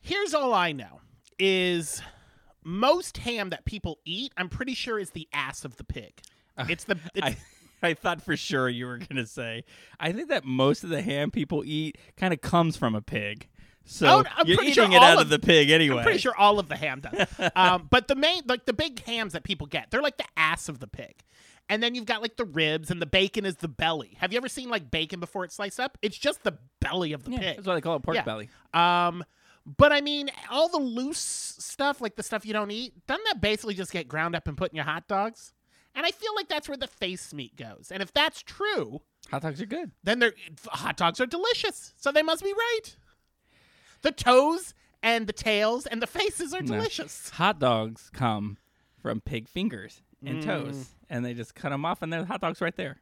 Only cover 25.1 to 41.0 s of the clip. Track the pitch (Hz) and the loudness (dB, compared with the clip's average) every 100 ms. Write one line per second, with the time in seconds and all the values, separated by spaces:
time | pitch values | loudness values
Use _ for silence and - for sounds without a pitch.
25.1 | 185 170 202 180 - 202 - 262 - 214 | -6 -8 -8 -10 -8 -8 -6 -8 -4 -6
26.1 | - 277 - - 156 - _ - 170 170 | -2 -4 -2 -4 -6 -20 _ -4 -2 -2
27.1 | 147 - 254 190 160 190 175 165 160 127 | -4 -6 -4 -4 -4 -2 -2 0 -2 0
28.1 | 165 117 110 107 _ _ 165 175 175 175 | -2 -2 -4 -8 _ _ 4 4 4 2
29.1 | 170 170 _ _ _ - 143 294 294 285 | -2 -12 _ _ _ -20 6 6 6 0
30.1 | 294 285 - - 254 330 339 262 233 262 | -4 -6 -10 -6 0 2 2 -2 -2 -4
31.1 | 320 - - - - - - 277 277 233 | -6 -6 -8 -10 -12 -14 -4 -2 -2 -6
32.1 | - 208 220 214 214 208 214 247 - - | -8 -8 -8 -4 -4 -4 -6 -10 -14 -6
33.1 | 302 440 320 202 214 220 190 185 185 147 | -4 -2 0 0 0 -2 -6 -6 -8 -6
34.1 | 151 165 170 156 143 185 160 147 160 - | -4 -2 -2 -6 -6 -6 -4 -4 -4 -4
35.1 | 196 208 226 - _ _ _ _ 269 330 | -2 -2 -6 -20 _ _ _ _ -4 -4
36.1 | 370 440 427 349 - 294 277 - _ 185 | -4 -6 -6 -4 -6 -6 -10 -10 _ -8
37.1 | 185 - 147 120 _ 113 101 - 190 190 | -6 -12 -12 -14 _ -16 -16 -14 -8 -4
38.1 | - 302 - - - 403 381 147 214 _ | 0 0 -2 -18 -6 -4 -2 -4 -10 _
39.1 | _ - 139 160 143 208 294 330 - 180 | _ -10 -8 -6 -8 -8 -8 -8 -8 -2
40.1 | 233 233 - 185 156 - - - 156 | 2 2 0 -18 -18 -12 -6 -6 0